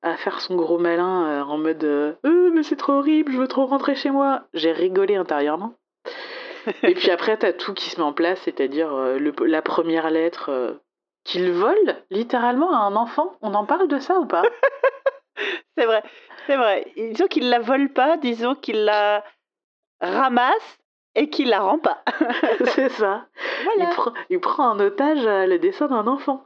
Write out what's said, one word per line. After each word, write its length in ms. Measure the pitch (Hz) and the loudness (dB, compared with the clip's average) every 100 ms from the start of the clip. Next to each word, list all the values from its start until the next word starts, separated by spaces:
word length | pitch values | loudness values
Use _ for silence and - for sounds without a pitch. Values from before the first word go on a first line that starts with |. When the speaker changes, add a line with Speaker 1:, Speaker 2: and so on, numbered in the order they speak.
Speaker 1:
à 140 | 170 165 | -6 -4
faire 240 | - 185 | -6 -6
son 160 | - 180 | -4 -2
gros 220 | 160 170 | 0 2
malin, 500 | 175 170 180 185 160 | 2 0 0 0 0
euh, 140 | 147 | -2
en 140 | 143 151 | -4 -2
mode, 260 | 156 160 | -2 0
euh, « 300 | 151 147 147 160 285 | 0 0 -2 -2 2
Euh, 240 | 349 359 | 4 4
mais 120 | 330 | 4
c'est 100 | 302 | 0
trop 200 | 294 - | -2 0
horrible, 360 | 277 285 311 302 | 2 4 2 2
je 80 | 254 | 0
veux 80 | 262 | -2
trop 200 | 262 262 | 0 0
rentrer 280 | 269 262 | 0 0
chez 160 | 277 285 | -2 0
moi », 320 | 277 277 262 - | 0 0 -2 -6
j'ai 180 | 165 160 | -2 0
rigolé 420 | 160 185 185 196 | 0 0 2 2
intérieurement. 600 | 202 175 147 147 156 220 233 _ _ | 0 0 0 0 -2 -6 -14 _ _
Speaker 2:
<laughs> 800 | - - - - - - - - | -16 -14 -14 -14 -14 -12 -8 -2
Speaker 1:
Et 120 | 180 | 0
puis 160 | 180 - | 2 2
après, 240 | 175 - 220 | 0 0 0
t'as 160 | 208 | 0
tout 220 | - - | -2 -6
qui 160 | 190 - | -8 -8
se 100 | - | -4
met 60 | 151 | -2
en 60 | |
place, 260 | 139 165 185 | 0 -2 -2
c'est-à-dire, 520 | - 151 135 143 160 | -4 -2 -2 0 -2
euh, 260 | 135 131 135 | -2 -2 0
le, 140 | 147 143 123 | -2 0 0
la 160 | 156 | 0
première 480 | - - 165 165 160 | 0 -2 0 0 0
lettre, 380 | 160 165 170 - | 0 -2 -4 -6
euh, 220 | 131 120 - _ _ _ _ | -4 -4 -8 _ _ _ _
qu'il 280 | - 180 180 | -8 -4 0
vole 440 | 175 220 403 320 - - | 2 2 4 2 0 -6
littéralement 600 | 190 233 247 240 247 349 | -6 -2 0 0 2 2
à 60 | 269 | 2
un 120 | 202 208 | 0 0
enfant. 360 | 240 - 359 - | -2 -2 -4 -4
On 140 | 214 | -4
en 100 | 208 | -2
parle 240 | 208 339 359 | 0 0 0
de 100 | 277 | 0
ça 200 | - 370 | 0 0
ou 80 | 254 | 0
pas ? 160 | - | 2
Speaker 2:
<laughs> 1300 | 453 480 554 554 523 539 539 539 _ - 403 349 - - | 0 2 -2 0 -2 0 -6 -6 _ -8 -6 -8 -8 -2
C'est 100 | 226 | 0
vrai, 160 | 220 - - - - - | 0 -2 -14 -20 -10 -2
c'est 100 | 277 | 0
vrai. 300 | 226 196 - - | 2 0 -4 -8
Disons 300 | 226 220 370 | -6 0 0
qu'il 220 | 311 247 | 2 2
la 80 | 240 | 2
vole 300 | 226 269 277 | 2 2 2
pas, 280 | 269 269 330 | 2 2 2
disons 360 | 262 226 240 | 0 -2 -2
qu'il 300 | 285 - 220 | -2 -2 0
la 400 | 214 208 208 208 208 _ _ _ _ _ _ - | 2 4 2 0 -2 _ _ _ _ _ _ -8
ramasse 800 | 175 202 262 240 254 440 - - _ _ _ - | -4 0 2 4 2 2 -2 -20 _ _ _ -2
et 120 | 302 | 0
qu'il 180 | - 254 | 0 2
la 120 | 196 | 2
rend 180 | 196 302 | 2 2
pas. 240 | 208 - - - | 0 -2 -4 -2
<laughs> 240 | 233 240 | -2 0
Speaker 1:
<laughs> 200 | 240 208 247 | 0 2 2
C'est 220 | 240 262 | 2 0
ça. 360 | 240 208 208 - - - - | 2 0 -2 -6 -12 -8 -4
Speaker 2:
Voilà. 200 | 359 440 349 | 0 0 0
Speaker 1:
Il 60 | 339 | 0
pr-, 160 | 240 240 - | -2 -4 -4
il 100 | - | -2
prend 300 | - - 254 | 0 2 2
en 80 | 208 | 2
otage, 460 | 202 202 285 302 226 | 2 2 0 2 2
euh, 200 | 196 190 | 2 2
le 120 | 180 | 2
dessin 280 | 349 381 294 | 2 0 0
d'un 180 | 240 214 | 0 0
enfant 380 | 277 - 269 | -2 -2 -6